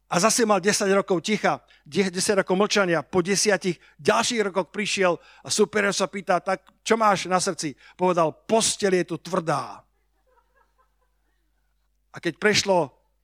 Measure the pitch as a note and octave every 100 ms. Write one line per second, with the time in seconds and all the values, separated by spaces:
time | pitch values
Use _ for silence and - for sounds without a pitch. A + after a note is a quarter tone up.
0 | - E3+ G#3+ A#3 G#3+ G3 G3 G3 G3+ G3
1 | - F3 G#3 G#3 F#3 C#3 _ _ D3 D3+
2 | F#3+ F3+ G3 G3 F3+ F#3 G#3 G#3 F#3 D#3+
3 | - F#3 F3 F#3+ G#3+ F#3 F#3+ D#3+ _ -
4 | D3+ G#3+ A3 A#3 G3 F3+ F3 F#3+ G3+ G3
5 | F#3 E3 - - C#3 - G#3 G#3+ G3+ -
6 | F#3+ - - F3 - F#3+ _ _ - A3+
7 | G#3+ F#3+ F3+ F3+ G3 E3 D3+ - - -
8 | F3+ F3 D#3+ - - A3 - - G3 F3+
9 | E3+ D#3+ - F3+ D#3+ C#3+ A#2 G2 _ _
10 | _ _ _ A#4+ A#4+ C5+ _ _ _ _
11 | B4+ _ _ _ _ _ _ _ _ _
12 | _ - F3 - G#3 G3+ G3 F3+ C#3 _
13 | _ _